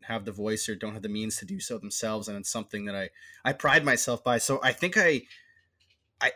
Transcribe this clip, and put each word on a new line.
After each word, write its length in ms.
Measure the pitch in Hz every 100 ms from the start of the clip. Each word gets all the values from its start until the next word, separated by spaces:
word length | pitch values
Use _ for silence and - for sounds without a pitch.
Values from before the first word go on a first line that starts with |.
have 220 | - 113 104
the 60 |
voice 380 | 101 104 110 -
or 60 | 104
don't 180 | 107
have 80 | 107
the 80 | 104
means 280 | 104 110 -
to 80 | 180
do 140 | 190
so 180 | - 113
themselves. 500 | 101 - 113 110 107
And 100 | 101
it's 120 | -
something 360 | 117 107 104 101
that 100 | 98
I, 140 | 95 - - -
I 100 | 131
pride 300 | 139 147 156
myself 400 | 143 120 - 120
by. 140 | 127 117
So 220 | - 135
I 80 | 127
think 260 | - 175 214
I, 260 | 175 135 - - _ _ _ _ _ _ _ -
I, 100 | 131